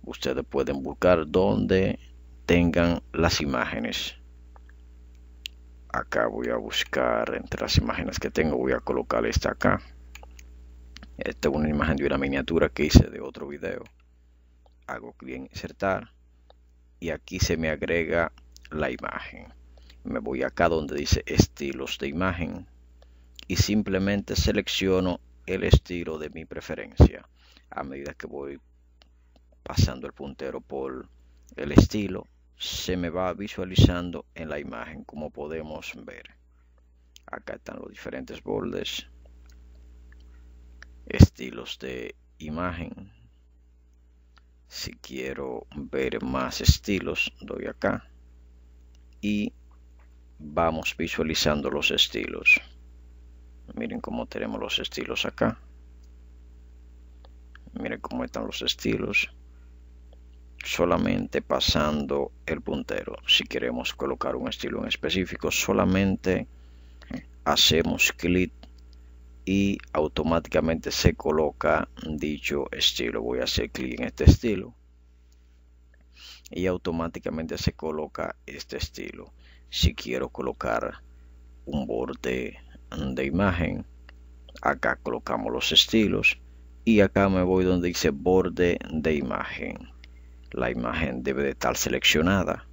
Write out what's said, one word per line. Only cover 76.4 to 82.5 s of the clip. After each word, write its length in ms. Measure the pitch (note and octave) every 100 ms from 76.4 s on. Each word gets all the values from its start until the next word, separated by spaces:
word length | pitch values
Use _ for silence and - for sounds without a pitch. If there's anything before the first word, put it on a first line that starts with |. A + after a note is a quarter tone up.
| -
y 160 | -
automáticamente 920 | F#2 F2+ F#2 E2 E2 F2 - D#2+ D#2+ D#2
se 160 | -
coloca 600 | - D#2 D#2 D2+ - - -
este 320 | - C#2 - -
estilo. 540 | - - G1+ - - - - - -
Si 240 | - -
quiero 360 | - A#1+ B1+ C2
colocar 720 | - B1+ - A#1+ A1 - - - - - - - -
un 200 | - D2
borde 760 | - A1+ B1+ C2+ B1+ B1+ A#1